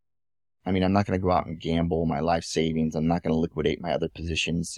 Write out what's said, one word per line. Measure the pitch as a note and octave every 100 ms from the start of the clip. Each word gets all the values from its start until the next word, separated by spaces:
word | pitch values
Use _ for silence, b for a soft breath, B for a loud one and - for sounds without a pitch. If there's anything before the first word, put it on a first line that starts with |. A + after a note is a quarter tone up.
| _ _ _ _ _ _ F#2
I |
mean, | F#2+
I'm | F#2
not | G2+ G2+
gonna | F#2
go | F#2
out | F2+ -
and | D#2+
gamble | E2 E2+ E2+ E2 E2
my | D2
life | D#2+ E2+
savings. | - D#2+ D#2+ D#2+ D#2+ D#2+
I'm | D#2+
not | E2+
gonna | E2 D#2+
liquidate | D#2+ D#2 D2 -
my | F2
other | C#2+ D#2+
positions | - E2 D#2+ - E2+ E2+